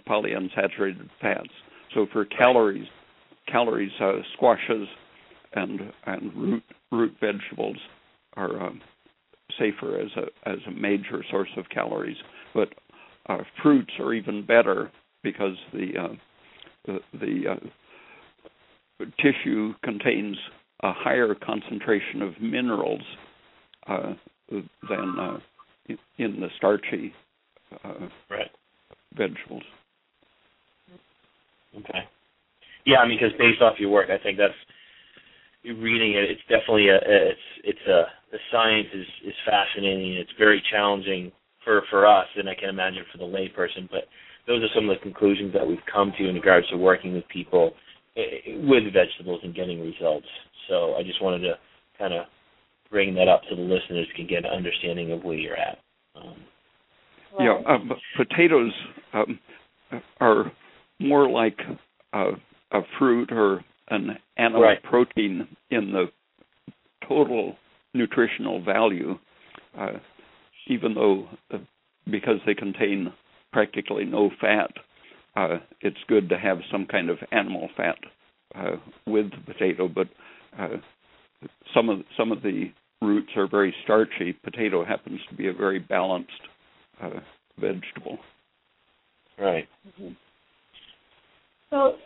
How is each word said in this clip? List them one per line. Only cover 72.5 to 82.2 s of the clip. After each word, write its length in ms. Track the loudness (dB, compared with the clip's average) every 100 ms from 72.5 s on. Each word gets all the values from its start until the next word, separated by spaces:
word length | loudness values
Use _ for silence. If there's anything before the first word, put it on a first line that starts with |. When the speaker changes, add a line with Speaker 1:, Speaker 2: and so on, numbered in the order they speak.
| -4
Speaker 1:
contain 580 | -4 -4 -2 -2 -6 -10 _ _ _
practically 540 | 0 0 -2 -6 -4 -2
no 240 | 2 0 2
fat, 300 | 2 2 0 -6 -20 _ -20 -20 _ -4
uh, 220 | -2 -4 -8 -6
it's 160 | -6 -6 2
good 220 | 2 4
to 80 | 0
have 260 | 0 -2 -4
some 140 | -6 -2
kind 240 | -2 -2
of 80 | -4 -2
animal 380 | -4 -2 -6 -10 -4
fat, 220 | -4 -4 -12 _ _ _ _
uh, 240 | -10 -8 -8 -10 -16 -2
with 240 | -2 -2
the 60 | -6
potato. 500 | -16 -4 -2 0 -2
But, 200 | -2 -6 _ -20 -20 _ -12
uh, 200 | -10 -10 -14 _ _ _ _ _ -20 _ 0
some 160 | 2 2
of, 160 | 0 -6
some 140 | -4